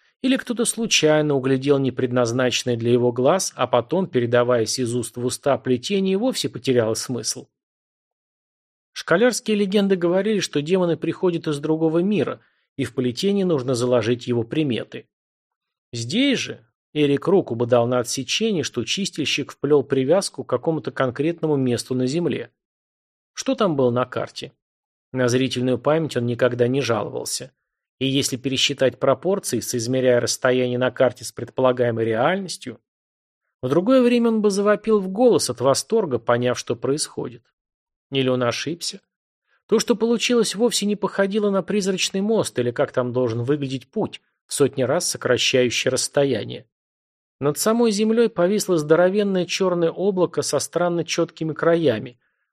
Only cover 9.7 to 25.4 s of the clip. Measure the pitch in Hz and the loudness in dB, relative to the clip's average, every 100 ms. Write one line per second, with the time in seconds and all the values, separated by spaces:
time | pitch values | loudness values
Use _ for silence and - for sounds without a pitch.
9.7 | 208 196 190 170 185 202 208 147 147 147 | 2 2 2 2 0 0 -2 -2 -4 0
10.7 | 185 175 156 160 156 185 170 165 143 151 | 0 0 -2 -4 -2 -2 -2 -4 -4 -2
11.7 | 160 160 165 190 202 117 - _ _ _ | 0 0 2 0 0 -2 -6 _ _ _
12.7 | - 123 - 123 120 196 202 185 151 123 | -8 -6 -2 -4 -2 -2 0 0 0 0
13.7 | 120 123 123 107 123 120 120 117 151 151 | -2 2 2 2 -2 -2 -2 -2 -2 -2
14.7 | 110 - 123 - _ _ _ _ _ _ | -2 -6 -14 -18 _ _ _ _ _ _
15.7 | _ _ 120 117 202 285 220 131 - _ | _ _ -12 -4 0 0 0 -4 -12 _
16.7 | _ _ 151 147 139 - 190 - 117 120 | _ _ 0 2 2 2 2 2 -2 2
17.7 | 120 117 123 120 - 127 - 220 185 - | 4 4 0 -2 -6 -4 -2 -2 -2 -4
18.7 | - 117 - 196 - 135 - 135 - 139 | -6 -6 -4 -6 -6 -4 -4 -6 -6 2
19.7 | 147 - 139 131 185 - - 120 123 - | 2 4 0 2 2 0 -6 -4 -2 -2
20.7 | 156 143 131 131 120 156 170 156 143 131 | -4 -4 -2 -2 -2 -4 -2 -2 0 0
21.7 | 117 - 127 127 160 165 107 113 _ _ | -2 -2 -4 -2 -2 -2 -4 -8 _ _
22.7 | _ _ _ _ _ _ - - 262 202 | _ _ _ _ _ _ -8 -4 0 0
23.7 | 143 123 123 127 - - - 135 - _ | 2 2 2 -2 -4 -8 -10 -16 -16 _
24.7 | _ _ _ _ 127 123 127 | _ _ _ _ -2 2 2